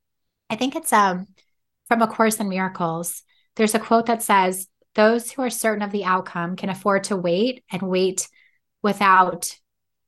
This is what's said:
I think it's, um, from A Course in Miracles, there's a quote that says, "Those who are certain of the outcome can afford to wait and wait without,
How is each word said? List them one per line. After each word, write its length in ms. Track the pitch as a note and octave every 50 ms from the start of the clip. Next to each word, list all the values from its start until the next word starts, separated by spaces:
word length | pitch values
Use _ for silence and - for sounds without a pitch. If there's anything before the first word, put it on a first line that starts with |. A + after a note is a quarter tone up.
| _ _ _ _ _ _ _ _ _ _
I 60 | A3+
think 200 | G#3+ B3 C#4 -
it's, 160 | E4 E4 - -
um, 340 | G#3+ G3+ F#3+ F#3 F3+ G3 - _ _ _ _ _ _ _ _ _ _ _ -
from 140 | A#3+ A3+ A3+
A 40 |
Course 300 | A3 - - A3+ A3 A3 -
in 120 | G#3+ G3
Miracles, 720 | F#3 F#3+ F#3+ F#3 F#3 - F3 E3 E3 E3+ F3 - - - - _ _ _ _ _ _
there's 200 | - A3 G#3+ -
a 40 | A3
quote 260 | - - A#3 A3+ A#3
that 160 | A#3+ A#3 A3+ -
says, 460 | - G#3 G3 F#3 F#3 F#3 F#3 - - _ _ _ _ _
"Those 380 | - G#3+ A3 A#3 A#3+ A3+ - -
who 80 | -
are 80 | C4 A#3+
certain 340 | A3 - - A3 G#3+ G#3 G#3
of 80 | G3+
the 140 | G3+ G#3 F#3
outcome 500 | F#3 F#3 F#3 F3+ - - F3+ E3+ E3+ F#3
can 120 | F3+ - F#3+
afford 360 | F#3 F#3+ - G#3 G3 G3 G3
to 120 | - G#3
wait 480 | F#3 F3 F3 E3+ F#3 A3 B3+ B3+ - _ _ -
and 80 | F3+
wait 480 | F#3+ F#3 F3+ F#3 F#3 F#3 F#3 - - - _ _ _ _ _ _ _ _ _ _ -
without, 760 | G#3 - - G#3 G3 F#3 F#3+ F#3 F3+ E3+ E3+ - - - - _ _ _ _ _ _ _ _ _